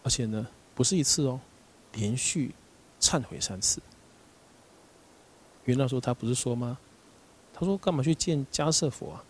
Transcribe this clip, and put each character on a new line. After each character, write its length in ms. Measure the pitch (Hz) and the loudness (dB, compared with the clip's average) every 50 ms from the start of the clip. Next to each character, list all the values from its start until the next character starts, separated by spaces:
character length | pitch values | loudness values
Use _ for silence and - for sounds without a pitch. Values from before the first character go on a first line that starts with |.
而 80 | - 127 | 0 0
且 160 | - - 120 | 0 0 -2
呢， 220 | 110 110 107 113 - - - - - - | -2 -2 -4 -6 -6 -12 -20 -20 -14 0
不 100 | - 127 | 0 2
是 140 | - 190 | 2 4
一 60 | 180 139 | 2 2
次 240 | - - - 143 | 2 2 2 2
哦， 120 | 131 123 131 - - - - - - - - - - - | 0 -2 -4 -10 -16 -20 -20 -20 -20 -20 -20 -20 -14 -6
连 240 | 113 107 104 123 | -4 -2 -2 -2
续 380 | 131 - - - 175 131 - - - - - - - - - - - | 0 -2 -2 0 0 -2 -2 -4 -14 -20 -20 -20 -20 -20 -20 -4 2
忏 220 | - - - 151 | 2 2 2 2
悔 180 | 120 - - - | -2 -4 -8 -8
三 220 | - - 98 92 | -8 -6 -6 -2
次。 180 | - - - - - - - - - - - - - - - - - - - - - - - - - - - - - - - - - - - - - - - - - | -2 -2 -2 -2 -8 -18 -20 -20 -20 -20 -20 -20 -20 -20 -20 -20 -20 -20 -20 -20 -20 -20 -20 -20 -20 -20 -20 -20 -20 -20 -20 -20 -20 -20 -20 -20 -20 -20 -20 -6 0
原 120 | - 123 | 0 2
来 100 | 135 135 | 2 2
说 140 | 123 131 127 | 0 0 -2
他 140 | - 131 123 | -2 -2 -2
不 120 | - - | -2 -2
是 60 | 117 127 | -2 -2
说 220 | - - 123 120 | 0 -2 -2 -2
吗？ 240 | 120 123 120 127 - - - - - - - - - - - - - - - - | -2 -4 -6 -6 -10 -14 -20 -20 -20 -20 -20 -20 -20 -20 -20 -20 -20 -20 -20 -6
他 120 | - 170 | -2 0
说 120 | 185 196 | 0 0
：“干 160 | 190 - 190 170 | 2 0 0 2
嘛 80 | 139 | 2
去 140 | 131 160 160 | 4 2 2
见 300 | - - 180 165 143 135 | 2 2 0 2 0 0
迦 240 | - - - 147 156 | -2 -2 0 2 2
舍 180 | 160 - 170 139 | 4 2 2 0
佛 220 | - - - - | -2 -4 -10 -10
啊？” 120 | - - - | -10 -14 -16